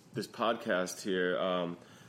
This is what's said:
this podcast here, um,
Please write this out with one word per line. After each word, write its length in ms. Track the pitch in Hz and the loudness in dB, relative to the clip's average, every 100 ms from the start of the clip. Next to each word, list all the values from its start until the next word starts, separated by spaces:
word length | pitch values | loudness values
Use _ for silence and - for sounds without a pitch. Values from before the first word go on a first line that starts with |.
| - | -10
this 120 | 113 101 | -8 -6
podcast 720 | - 113 117 113 92 90 - | 0 0 0 0 0 0 -4
here, 340 | 107 92 90 76 | -2 2 2 2
um, 360 | 92 90 87 87 - - | 2 2 0 -4 -14 -20